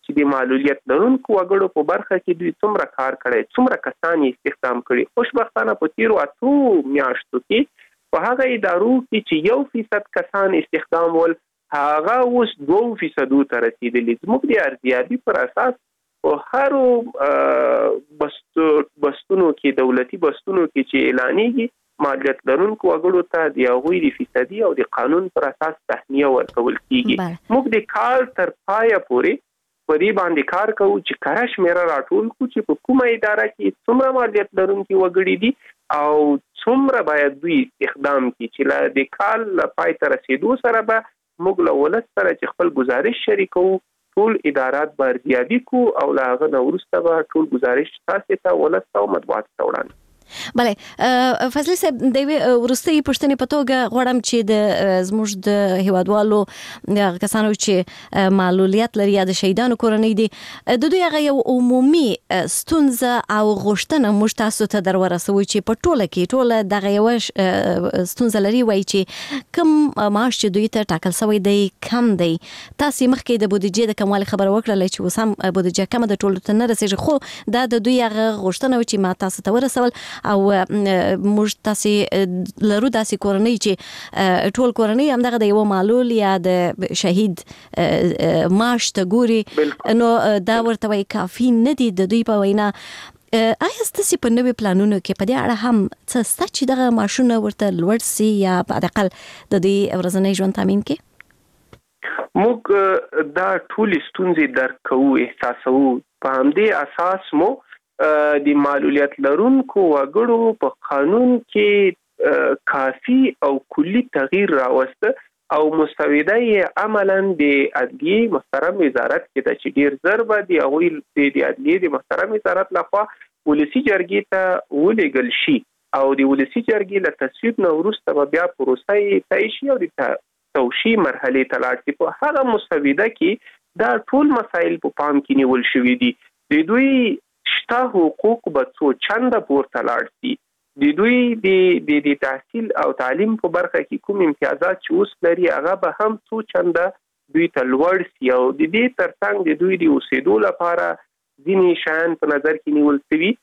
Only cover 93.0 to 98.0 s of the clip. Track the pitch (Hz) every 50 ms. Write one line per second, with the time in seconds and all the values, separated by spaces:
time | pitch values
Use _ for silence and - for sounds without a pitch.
93 | - - _ _ _ _ - 226 226 226 220 - - 359 480 - 453 - - -
94 | 403 - - 339 - 240 226 240 247 247 240 - 220 202 180 185 202 214 208 190
95 | - - 190 _ 202 190 254 269 - - 240 208 214 247 233 214 190 - - _
96 | _ - - 247 226 - - - 349 403 _ - 277 247 269 254 262 247 233 226
97 | 214 202 - - 262 247 233 226 214 208 202 _ 214 202 185 170 165 180 214 233